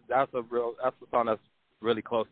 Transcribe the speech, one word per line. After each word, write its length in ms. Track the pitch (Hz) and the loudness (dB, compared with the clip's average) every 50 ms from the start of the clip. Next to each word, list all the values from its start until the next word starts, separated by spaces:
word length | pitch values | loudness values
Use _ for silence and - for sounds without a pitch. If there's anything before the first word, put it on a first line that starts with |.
| 113 113 | _ 0
that's 220 | 120 131 139 135 - | 2 2 2 2 0
a 80 | 127 | -4
real, 320 | 117 113 120 120 120 117 113 - 127 | -6 -2 -2 -2 -2 -2 -4 -4 -4
that's 120 | 127 - _ | -4 -4 _
a 40 | - - | -6 -2
song 160 | - 123 117 117 | 0 2 2 2
that's 120 | 110 104 _ _ _ _ _ _ _ _ | 0 -2 _ _ _ _ _ _ _ _
really 200 | 110 113 120 110 | -2 0 0 0
close 240 | 104 - 123 113 107 - | -2 -2 -2 -2 -2 -2